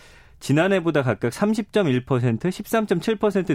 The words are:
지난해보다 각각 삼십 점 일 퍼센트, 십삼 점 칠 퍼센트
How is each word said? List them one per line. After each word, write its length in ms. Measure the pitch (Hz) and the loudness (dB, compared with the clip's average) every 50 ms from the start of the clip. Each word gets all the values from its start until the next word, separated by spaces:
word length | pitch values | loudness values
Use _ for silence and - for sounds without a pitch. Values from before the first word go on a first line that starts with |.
| - - - - - - - - | -20 -20 -20 -20 -20 -20 -20 -10
지난해보다 640 | - - 135 151 170 196 196 190 165 165 151 151 131 | -2 0 2 2 4 4 2 0 0 0 0 0 0
각각 280 | 131 107 - - 117 | 0 0 0 -2 -4
삼십 400 | - - 208 208 220 226 214 - | -2 -2 0 0 0 -2 -4 -2
점 140 | - 214 196 | 0 0 2
일 180 | 151 127 127 127 | 2 0 0 0
퍼센트, 460 | - 135 123 120 127 113 113 - 180 | 0 0 0 2 0 0 0 -2 -4
십삼 380 | 185 - 214 - - 226 220 196 | -4 -6 -6 -2 -2 -2 0 0
점 100 | 202 170 | 0 0
칠 160 | - - 220 | 0 -2 -2
퍼센트 380 | 208 - 208 190 196 175 - | 0 0 0 0 0 0 0